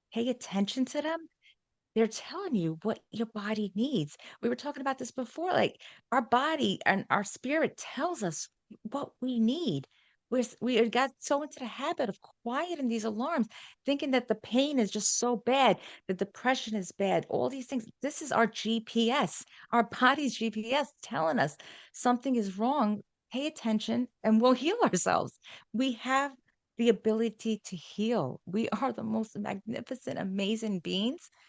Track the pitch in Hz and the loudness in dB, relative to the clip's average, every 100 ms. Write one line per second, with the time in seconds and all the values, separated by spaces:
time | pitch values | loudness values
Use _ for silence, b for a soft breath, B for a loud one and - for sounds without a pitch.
0 | _ 226 240 247 - 196 202 - 262 294 | _ -4 -2 -2 -2 0 0 0 -2 -2
1 | 294 330 320 _ b b _ _ _ - | -2 -4 -8 _ b b _ _ _ 2
2 | 226 - - 302 392 233 165 160 214 - | 2 0 -10 -8 -2 0 0 -2 -4 -6
3 | _ 208 226 214 202 220 208 196 254 254 | _ -6 -6 -6 -4 -2 -2 -2 0 0
4 | 147 - B B 233 247 294 277 269 262 | -2 -6 B B -4 -2 -6 -6 -4 -4
5 | 240 - 240 - 349 - 202 - B B | -6 -8 -8 -4 0 2 2 0 B B
6 | - 247 240 240 294 311 220 180 - 196 | -2 0 4 2 2 2 0 2 2 2
7 | - 175 202 - 247 302 302 - - - | 2 0 0 -6 -2 0 0 -2 -12 -4
8 | 320 330 190 156 - _ - 214 220 277 | -4 -2 -4 -4 -10 _ -20 -16 -8 -6
9 | 285 - 254 247 220 294 320 143 135 b | -8 -6 -2 2 2 2 0 -4 -6 b
10 | b b - 254 233 - 233 247 233 233 | b b -4 -2 -2 -4 0 2 4 2
11 | 269 - - 285 294 - 247 - 277 349 | 0 -2 -2 -2 -2 -10 -12 -6 -4 -2
12 | 247 - - _ 233 254 339 330 254 226 | -2 -4 -12 _ -6 -4 -4 -4 -2 -2
13 | 220 214 269 302 220 B B B - 285 | -2 -4 -2 -2 -2 B B B -2 -2
14 | 294 254 240 214 - 240 285 285 202 214 | 2 0 0 -4 0 2 2 2 0 0
15 | 190 - 247 247 233 262 254 180 B B | -2 0 0 0 2 6 6 4 B B
16 | B 185 196 - 247 262 - 214 175 - | B -4 -4 -2 0 0 0 -4 -4 -2
17 | 196 175 - - 254 269 247 262 - - | 2 2 2 0 0 -2 -6 -6 -6 -6
18 | 269 - 294 - 226 - 214 226 220 226 | -6 -6 0 2 2 0 -2 -2 -2 0
19 | 226 277 208 - - B B 233 233 - | 2 2 0 -4 -16 B B 2 2 4
20 | 254 285 285 - 226 214 220 269 269 _ | 4 4 0 -2 -2 -2 0 0 0 _
21 | - 151 160 269 147 - B B B - | -8 -2 2 2 0 -2 B B B -2
22 | 247 247 269 247 202 185 226 294 214 208 | 2 2 2 0 0 0 0 2 2 0
23 | - _ _ 247 294 311 226 220 220 233 | -6 _ _ -4 -4 -4 0 0 0 -2
24 | 247 _ 208 220 247 254 285 453 320 180 | -2 _ 4 6 6 4 2 2 2 2
25 | - - - - B B B 214 262 226 | 2 2 0 -8 B B B -2 0 -2
26 | 247 262 285 269 _ _ _ - 233 214 | 0 0 0 -6 _ _ _ 0 2 2
27 | 220 220 226 214 226 214 - 180 - - | 2 0 0 -2 -4 -4 -6 -14 -12 -4
28 | 214 233 135 - - 185 226 208 262 233 | 0 0 -2 -6 -6 -4 -2 -2 -2 -4
29 | 220 220 220 - 202 202 214 - 240 254 | -4 -4 -4 -6 -6 -6 -6 -8 -8 -10
30 | - - 190 190 196 220 226 190 175 180 | -8 -6 -4 -2 -2 -2 -4 -4 -4 -2
31 | 220 330 - b | -2 -4 -10 b